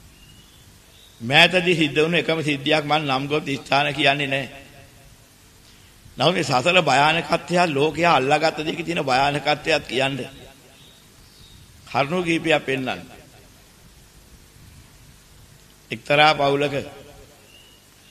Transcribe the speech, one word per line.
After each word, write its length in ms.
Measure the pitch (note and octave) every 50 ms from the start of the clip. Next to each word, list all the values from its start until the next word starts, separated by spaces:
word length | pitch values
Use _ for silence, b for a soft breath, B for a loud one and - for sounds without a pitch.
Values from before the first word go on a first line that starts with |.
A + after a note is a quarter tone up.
| - - - - - - - - - - - - - - - - - - - - - - - -
මෑතදී 560 | A2+ A#2 C3+ D#3 E3+ F3 F3 F#3 F3 F3 F3+
සිද්ධ 220 | D#3 D#3+ C#3+ C#3 D3+
වුණු 180 | D3+ D#3+ F3 E3
එකම 220 | C3 - D#3+ D#3+
සිද්ධියක් 440 | D#3 D3+ D3 C3+ C3+ D3 D3+ D#3 D3
මං 180 | C#3+ D3 D#3 D#3
නම් 200 | C#3+ C3 C3 C#3
ගොත් 220 | C#3+ D3 D#3 D#3+ D#3 C#3
ස්ථාන 340 | C3 - - C3 C#3 D3 D3
කියන්නේ 360 | C#3 C#3+ D3 C#3 C#3 D3 C#3+
නැහැ. 220 | C3+ C3 C#3 C3 A2 - - - - - - - - - - - - - - - _ - _ - - - - - - - - - - - - - - -
නමුත් 220 | - B2 D#3 F#3
මේ 100 | F#3+ D#3+
සසල 340 | - C#3+ B2+ C3 F3 F3+ F#3
භයානකත්වය 760 | E3+ C#3+ C3 C3+ C#3+ D3+ D#3+ E3 E3 - F3 E3 - - E3+ F3 F3+ F3
ලෝකයා 460 | D3 C3+ D3 D#3 D3 D3 E3 E3+ D#3+
අල්ලාගත්ත 440 | C3+ C3 C3+ D3 D3+ D#3 D#3+ D3+ D3+
දෙයක 200 | D3+ D#3 - D#3
තියෙන 220 | E3+ D#3 E3+ F3 D3+
භයානකත්වයක් 840 | C3+ B2+ B2+ C#3 C#3+ C#3+ C#3+ - D3 D3+ D3 - E3 D#3+ D3 -
කියන්න. 340 | - G#2+ B2 C3 C3+ C#3 B2+ A#2 - - - - - - - - - - - - - - - - - - - - - - - - - - - - - - - -
කරුණු 320 | - - A#2+ C#3+ C#3 E3+ F#3
කීපයක් 440 | F3+ E3 E3 E3 - D#3+ D#3 D3 D3
පෙන්නන්න. 520 | - C3+ C3+ C3 B2 G2 F2+ F2 - - - - - - - - - - - - - - - - - - - - - - - - - - - - - - - - - - - - - - - - - - - - - - - - - - - - - - - _ _
එක්තරා 440 | C#3 A#2 - - D3 D3 D3+ D3+ D#3
පවුලක 400 | D3 C#3 C#3 C#3 C#3 C#3+ C#3+ C#3 C#3 A2 - - - - - - - - - - - - - - - - - - - _ - _ - - -